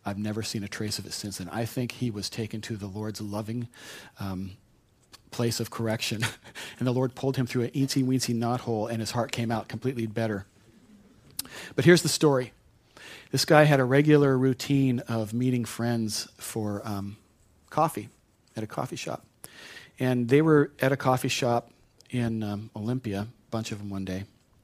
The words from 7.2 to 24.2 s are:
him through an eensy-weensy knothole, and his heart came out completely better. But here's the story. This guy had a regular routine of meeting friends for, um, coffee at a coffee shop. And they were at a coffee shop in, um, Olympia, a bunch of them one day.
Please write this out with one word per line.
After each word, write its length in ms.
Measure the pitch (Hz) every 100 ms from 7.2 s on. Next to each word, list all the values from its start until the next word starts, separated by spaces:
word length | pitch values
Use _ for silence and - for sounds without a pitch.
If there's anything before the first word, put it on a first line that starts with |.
| 135 135
him 100 | 123
through 160 | 127
an 80 | 117
eensy-weensy 640 | 147 135 143 127 131 - 117
knothole, 540 | 117 120 - 110 107
and 100 | 117
his 120 | 110
heart 200 | 123 113
came 200 | - 117
out 160 | 113 101
completely 380 | 113 127 123 113
better. 400 | 107 113 101 98 _ _ - _ - - _ - - - - - -
But 100 | 143
here's 180 | 175
the 60 | 156
story. 440 | - 156 135 127 - _ _ _ - - - -
This 140 | 131 -
guy 180 | 151
had 160 | 151 143
a 40 |
regular 540 | 123 135 151 147 143 131
routine 640 | 131 127 - 139 135 120
of 320 | - 117 107
meeting 320 | 113 127 127 110
friends 640 | - 117 117 110 107 - -
for, 440 | - 117 107 101 110
um, 320 | 101 101 107 _ _ _ _ _
coffee 400 | - 156 - 104 _ _ _ _ -
at 80 |
a 40 | 107
coffee 280 | - - -
shop. 280 | - 64 - _ - - - - - -
And 300 | 127 123 117
they 120 | 139
were 300 | 160 151 143 -
at 120 | 135
a 60 | 135
coffee 300 | 131 127 135
shop 440 | - 127 117 - _ _ _ -
in, 340 | 123 117 113
um, 260 | 104 101 110 110
Olympia, 460 | 104 123 113 98
a 300 | 107 - _
bunch 200 | 113 107
of 80 | 104
them 100 | 101
one 160 | 98 95
day. 200 | 92